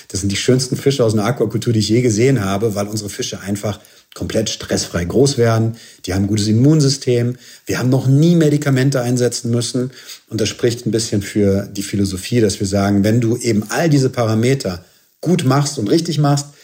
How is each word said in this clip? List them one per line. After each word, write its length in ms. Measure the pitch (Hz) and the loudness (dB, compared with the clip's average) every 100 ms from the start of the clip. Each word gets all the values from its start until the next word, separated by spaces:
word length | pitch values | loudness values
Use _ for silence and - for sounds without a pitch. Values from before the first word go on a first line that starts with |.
| - | -12
das 100 | 92 | -6
sind 140 | 98 | -4
die 40 | 98 | -2
schönsten 400 | - 127 135 - | 0 0 0 -2
Fische 280 | 139 135 | 0 0
aus 80 | 113 | 2
einer 120 | 107 | 0
Aquakultur, 480 | 104 135 110 107 120 | 0 -2 -2 -2 0
die 60 | 113 | 0
ich 100 | 101 | 2
je 140 | 117 | 2
gesehen 420 | 123 104 131 123 | 2 2 2 2
habe, 300 | 95 98 113 | 0 -2 -2
weil 140 | 101 101 | -4 -6
unsere 200 | 107 101 | -6 -8
Fische 300 | - - 101 | -10 -10 -8
einfach 400 | 98 107 107 98 - - _ | -6 -6 -6 -8 -12 -20 _
komplett 360 | - - 110 104 | -10 -4 -2 -2
stressfrei 540 | - - 95 - 85 | -6 -4 -4 -4 -4
groß 340 | 85 131 139 117 | 0 2 2 2
werden. 380 | 117 113 113 113 - - | 2 2 0 -4 -16 -14
Die 80 | - | -4
haben 120 | 92 | -2
ein 20 | 98 | 0
gutes 220 | 107 107 | 0 0
Immunsystem. 880 | 110 139 156 139 - 127 120 120 131 - - - | 4 4 4 2 0 0 0 0 -4 -14 -14 -8
Wir 120 | 92 | -2
haben 100 | 123 | 0
noch 200 | 131 131 | 2 4
nie 260 | 139 170 | 4 6
Medikamente 640 | 170 147 147 143 131 135 139 | 4 4 2 2 2 2 0
einsetzen 520 | 120 123 120 - 117 | 0 0 0 -2 -2
müssen. 400 | 117 117 127 127 - - - - | -2 -2 -4 -6 -10 -20 -20 -8
Und 120 | 110 | -4
das 80 | 107 | -4
spricht 380 | - 120 113 107 | 0 -2 -2 -2
ein 40 | |
bisschen 320 | 110 - 104 | -2 -2 -4
für 460 | - 107 98 98 - | -2 0 2 2 -2
die 140 | 98 | -8
Philosophie, 560 | - 104 98 92 - 120 | -6 -2 -2 -4 -2 2
dass 180 | 104 - | 2 0
wir 80 | 98 | -2
sagen, 380 | 98 101 101 | 0 2 2
wenn 160 | 104 120 | 2 2
du 160 | 113 123 | 0 0
eben 260 | 120 104 104 | 0 -2 -2
all 200 | 127 165 | 0 2
diese 220 | 143 131 | 2 2
Parameter 720 | 123 110 110 123 139 95 87 - _ _ _ | 0 0 2 2 0 -2 -8 -12 _ _ _
gut 240 | 151 180 | -2 0
machst 340 | 131 139 143 - | 2 2 0 -2
und 100 | 104 | 0
richtig 300 | 170 165 143 | 0 0 0
machst, 280 | 143 143 - - | 2 2 -2 -14